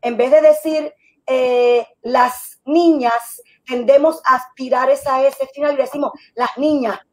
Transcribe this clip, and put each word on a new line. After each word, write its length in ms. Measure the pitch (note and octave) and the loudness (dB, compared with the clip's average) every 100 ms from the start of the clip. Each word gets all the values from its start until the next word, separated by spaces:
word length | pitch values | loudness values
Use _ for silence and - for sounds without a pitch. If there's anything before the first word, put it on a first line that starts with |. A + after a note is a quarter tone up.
en 140 | A#3+ A3+ | -8 -4
vez 140 | B3 | 2
de 100 | D4+ | 4
decir, 540 | D#4 D4+ D#4+ D#4 D4+ _ _ _ - | 4 2 0 -4 -6 _ _ _ -4
eh, 600 | C4 B3+ B3 B3 A#3+ A3+ _ | -2 0 2 2 2 -2 _
las 580 | A3+ B3+ B3 - - - | -4 0 0 -2 -18 -20
niñas, 760 | - D#4 E4+ D4+ B3 A#3 - - - _ - | -2 2 2 2 0 -2 -6 -20 -20 _ -10
tendemos 540 | B3 A#3 C#4 D#4 D#4+ | -6 2 4 4 0
a 120 | - C#4 | -2 -2
aspirar 540 | - _ B3+ B3 C4 | -2 _ -4 -2 0
esa 360 | C#4 D4 C4 C#4 | 0 0 0 0
S 180 | C4+ C4+ | 0 -12
final 200 | - D4 | -6 -4
y 40 | C#4+ | -2
decimos 340 | B3+ D4 C#4 - _ | -4 -4 -6 -8 _
las 220 | - A#3+ - | -6 -6 -2
niñas. 420 | D4 D4 A#3 G3 _ | -2 0 -2 -6 _